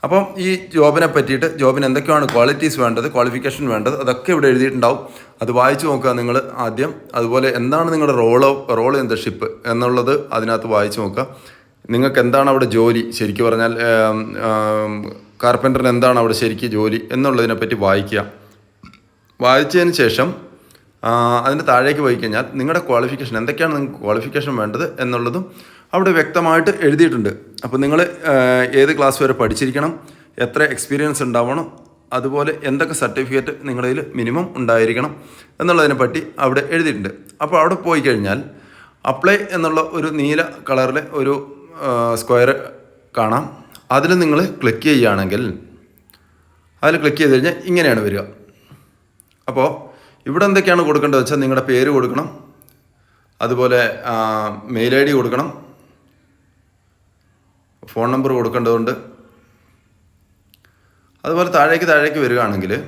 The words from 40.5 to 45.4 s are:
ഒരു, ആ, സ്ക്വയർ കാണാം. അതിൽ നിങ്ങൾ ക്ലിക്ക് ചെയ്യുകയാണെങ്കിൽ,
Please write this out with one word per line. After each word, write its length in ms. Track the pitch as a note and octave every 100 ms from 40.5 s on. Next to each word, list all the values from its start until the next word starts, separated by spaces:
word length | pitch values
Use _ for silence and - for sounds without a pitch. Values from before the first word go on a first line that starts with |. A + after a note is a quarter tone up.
| - - C3 B2+ C3+ D3+
ഒരു, 440 | D#3 C3+ C#3+ C#3+ - - -
ആ, 340 | C#3+ A#2+ A#2 A2+
സ്ക്വയർ 540 | - B2 B2 C3 - - - _ _ -
കാണാം. 460 | A2 A#2+ D3+ - - - _
അതിൽ 280 | C3 D#3 F#3
നിങ്ങൾ 260 | E3 D3+ F#3
ക്ലിക്ക് 360 | - A#2 A2
ചെയ്യുകയാണെങ്കിൽ, 800 | D3+ C#3+ A2+ G2 F#2+ G2+